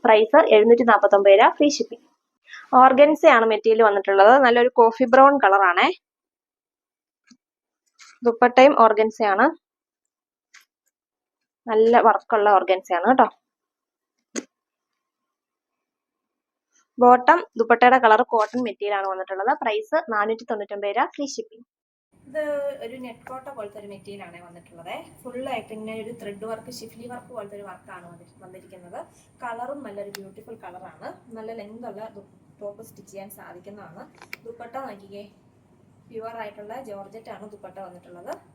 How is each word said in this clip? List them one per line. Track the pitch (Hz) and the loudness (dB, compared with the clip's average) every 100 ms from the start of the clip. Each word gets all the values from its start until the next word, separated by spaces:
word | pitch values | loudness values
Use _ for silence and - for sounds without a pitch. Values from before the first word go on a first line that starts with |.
പ്രൈസ് | 233 220 214 294 - | 4 2 4 2 4
എഴുന്നൂറ്റി | 214 220 233 | 2 4 2
നാൽപത്തൊമ്പത് | 233 208 202 202 202 | 4 2 2 2 4
രൂപ, | 196 269 - | 4 4 2
ഫ്രീ | 294 | -2
ഷിപ്പിംഗ്. | 285 - - _ _ _ _ _ - - 254 | -2 -10 -12 _ _ _ _ _ -20 -2 4
ഓർഗൻസ | 262 262 294 302 330 | 6 6 4 6 4
ആണ് | 247 226 | 4 2
മെറ്റീരിയൽ | 214 226 220 | 0 0 2
വന്നിട്ടുള്ളത്. | 220 202 196 196 202 262 | 2 2 0 4 6 6
നല്ലൊരു | 254 240 247 | 4 2 0
കോഫി | - 226 226 | 2 2 2
ബ്രൗൺ | 254 262 277 285 | 2 6 6 4
കളർ | 208 196 | 2 2
ആണേ. | 190 175 269 370 _ _ _ _ _ _ _ _ _ _ _ _ _ _ _ _ _ _ _ _ - _ | 2 0 -2 -4 _ _ _ _ _ _ _ _ _ _ _ _ _ _ _ _ _ _ _ _ -20 _
ദുപ്പട്ടയും | 240 226 240 233 269 277 | -6 0 0 6 4 6
ഓർഗൻസ | 226 214 220 - | 2 2 -2 -2
ആണ്. | 214 196 269 320 _ _ _ _ _ _ _ _ _ _ _ _ _ _ _ _ _ _ _ _ 240 | -2 0 -2 -2 _ _ _ _ _ _ _ _ _ _ _ _ _ _ _ _ _ _ _ _ -4
നല്ല | 220 226 233 | 0 2 4
വർക്കുള്ള | 233 - _ 220 208 | 2 0 _ -2 2
ഓർഗൻസ | 190 180 185 - | 0 0 -4 -4
ആണ് | 175 190 | -4 0
കേട്ടോ. | 262 226 _ _ _ _ _ _ _ _ _ _ - - _ _ _ _ _ _ _ _ _ _ _ _ _ _ _ _ _ _ _ _ _ _ _ _ - | 2 0 _ _ _ _ _ _ _ _ _ _ -18 -18 _ _ _ _ _ _ _ _ _ _ _ _ _ _ _ _ _ _ _ _ _ _ _ _ 2
ബോട്ടം | 247 247 247 339 - 226 | 4 4 4 0 -2 -8
ദുപ്പട്ടയുടെ | 233 233 247 254 | 0 4 4 4
കളർ | 240 220 | 2 2
കോട്ടൺ | 247 233 214 247 | 0 -4 -4 -6
മെറ്റീരിയൽ | 240 185 202 202 | -8 -8 -8 -6
ആണ് | 196 | -6
വന്നിട്ടുള്ളത്. | 190 190 190 214 - | -10 -10 -6 -6 -4
പ്രൈസ് | 254 214 220 311 320 | -6 -8 -6 -6 -4
നാനൂറ്റി | 214 214 226 | -6 -4 -6
തൊണ്ണൂറ്റൊമ്പത് | 240 214 202 202 202 | -8 -10 -10 -10 -8
രൂപ, | 202 330 - | -6 -6 -8
ഫ്രീ | 277 | -12
ഷിപ്പിംഗ്. | - 220 - _ _ _ _ _ _ 262 | -12 -16 -20 _ _ _ _ _ _ _
ഇത് | 294 302 285 285 269 | -10 -8 -8 -10 -12
ഒരു | 233 254 | -18 -16
നെറ്റ് | 247 226 - | -18 -20 -20
കോട്ട | 262 247 | -18 -18
പോലത്തെ | 214 208 208 | -18 -18 -18
ഒരു | 202 | -20
മെറ്റീരിയൽ | 196 190 202 | -20 -20 -20
ആണ് | 175 175 | -20 -20
വന്നിട്ടുള്ളത്. | 175 170 _ 170 170 285 330 _ | -20 -20 _ -20 -18 -18 -20 _
ഫുൾ | 254 247 269 | -18 -16 -12
ആയിട്ട് | 233 214 | -14 -14
ഇങ്ങനെ | 214 220 220 | -18 -16 -16
ഒരു | 214 | -16
ത്രെഡ് | 226 202 202 220 | -18 -18 -16 -16
വർക്ക്, | 220 254 | -16 -16
ഷിഫ്ലി | 233 226 226 240 | -20 -20 -20 -20
വർക്ക് | 240 - | -20 -20
പോലത്തെ | 233 202 202 | -20 -18 -20
ഒരു | |
വർക്കാണ് | 196 185 _ 185 175 | -20 -20 _ -20 -20
വന്നി-, | 170 175 _ | -20 _ _
വന്നിരിക്കുന്നത്. | 185 185 180 180 180 233 330 _ _ _ | -20 -20 _ -20 -20 -20 -20 _ _ _
കളറും | 240 226 247 285 | -16 -14 -14 -16
നല്ലൊരു | 226 202 202 | -16 -16 -16
ബ്യൂട്ടിഫുൾ | 202 196 214 233 226 | -18 -20 -20 -20 -20
കളറാണ്. | 185 180 190 - 269 - 254 226 | -20 -20 -20 -20 -20 -20 _ -20
നല്ല | 220 | -18
ലെങ്ത് | 226 208 226 240 | -18 -20 -20 -20
ഉള്ള | 196 220 | -18 -20
ദു-, | 208 196 _ _ _ | -20 _ _ _ _
ടോപ്പ് | 208 202 | -20 -20
സ്റ്റിച്ച് | 233 - 190 | -20 -20 _
ചെയ്യാൻ | 196 202 | -20 -20
സാധിക്കുന്നതാണ്. | 208 175 180 202 208 175 175 - _ - - | -20 -20 -20 -20 -20 -20 -20 -20 _ -20 -20
ദുപ്പട്ട | 226 - 240 262 | -20 -20 -18 -16
നോക്കിക്കേ, | 254 196 196 208 208 _ _ _ _ _ _ _ _ | -16 -20 -20 -20 -20 _ _ _ _ _ _ _ _
പ്യുവർ | 226 226 226 | -18 -18 -16
ആയിട്ടുള്ള | 208 208 208 240 | -18 -18 -20 -18
ജോർജറ്റ് | 254 196 196 220 226 | -18 -20 -20 -20 -20
ആണ് | 196 208 | -20 -20
ദുപ്പട്ട | 202 185 190 | -20 -20 -20
വന്നിട്ടുള്ളത്. | 185 175 175 175 202 339 _ | -20 -20 _ -20 -18 -20 _